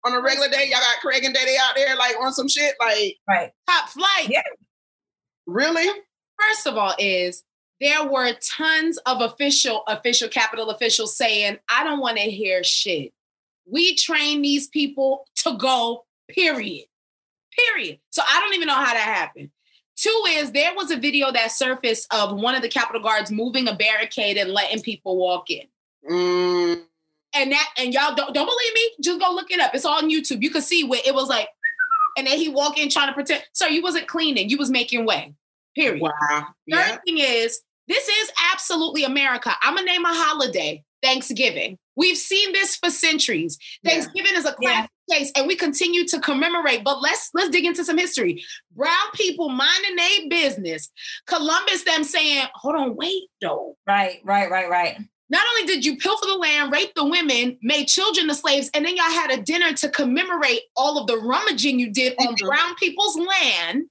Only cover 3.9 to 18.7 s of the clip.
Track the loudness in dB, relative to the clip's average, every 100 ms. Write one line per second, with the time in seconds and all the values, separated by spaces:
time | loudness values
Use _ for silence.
3.9 | -2 0 0 0 -2 -2 -12 _ _ _
4.9 | _ _ _ _ _ -6 -2 0 2 0
5.9 | -2 -12 _ _ -2 0 0 -2 0 0
6.9 | 0 0 0 -2 -4 _ _ _ _ 0
7.9 | 2 2 0 0 -2 -6 -2 0 2 2
8.9 | -2 -2 0 -2 0 0 2 2 -2 -4
9.9 | -4 0 0 0 0 -2 -2 -6 -2 0
10.9 | 0 0 0 0 0 -2 -4 -2 0 0
11.9 | -2 -2 -2 -4 -2 -2 0 0 0 0
12.9 | -4 -6 _ _ _ _ _ _ 0 2
13.9 | 2 0 0 0 0 0 0 -2 -2 -2
14.9 | 0 0 0 -2 0 0 0 0 0 0
15.9 | -4 _ _ _ 0 0 0 -6 -10 -16
16.9 | _ _ _ _ _ _ 0 0 0 -4
17.9 | -10 _ -2 2 2 2 -2 0